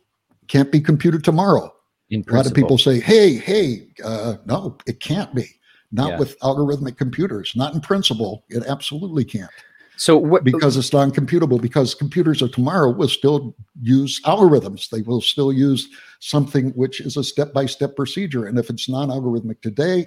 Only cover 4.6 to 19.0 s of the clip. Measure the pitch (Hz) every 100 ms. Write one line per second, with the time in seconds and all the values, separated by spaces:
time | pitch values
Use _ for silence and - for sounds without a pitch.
4.6 | 196 - - - - 175 185 127 - _
5.6 | _ _ _ 110 147 160 139 - 135 139
6.6 | 143 143 131 - 127 - 190 104 92 113
7.6 | 143 151 - 196 - 113 101 107 _ 117
8.6 | 120 143 - 147 190 156 117 104 90 -
9.6 | _ _ _ - - 156 156 180 127 160
10.6 | 147 127 127 143 139 139 143 170 156 123
11.6 | 120 147 123 - 147 180 160 131 123 -
12.6 | 131 185 135 117 147 - 139 147 123 -
13.6 | - 143 117 131 139 - 151 196 185 135
14.6 | 98 98 - 110 110 120 - - 139 131
15.6 | 143 131 - - - _ - 147 139 143
16.6 | 131 127 131 - 131 143 135 - 147 139
17.6 | 135 - 143 - 135 185 196 127 104 120
18.6 | 113 117 - 131